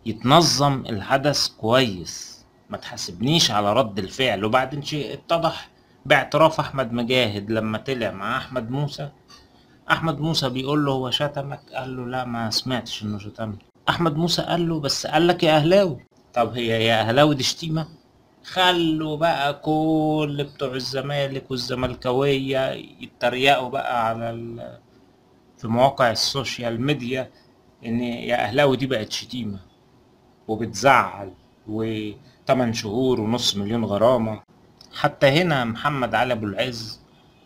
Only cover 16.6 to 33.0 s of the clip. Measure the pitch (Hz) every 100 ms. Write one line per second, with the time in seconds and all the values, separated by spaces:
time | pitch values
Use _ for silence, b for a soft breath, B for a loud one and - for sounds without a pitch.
16.6 | 117 113 113 110 107 123 151 139 123 -
17.6 | 165 160 151 - _ _ _ _ - 185
18.6 | 185 175 165 156 156 151 165 147 143 143
19.6 | 156 156 156 160 156 156 151 143 143 -
20.6 | 139 131 123 135 139 147 135 135 - 127
21.6 | 120 127 127 120 127 127 143 135 135 135
22.6 | 135 127 - - 120 - 123 127 135 131
23.6 | 127 135 123 123 113 113 117 117 117 117
24.6 | 120 120 _ _ _ _ _ _ _ _
25.6 | 113 117 131 131 123 110 - 143 113 -
26.6 | 117 117 135 143 120 131 120 b b b
27.6 | _ _ 120 117 123 120 117 120 120 131
28.6 | 143 127 135 120 104 - - 127 107 95
29.6 | - _ _ _ _ _ _ _ - 107
30.6 | 117 101 135 127 95 95 98 87 _ _
31.6 | 107 110 113 107 107 101 - _ - 127
32.6 | 120 113 113 113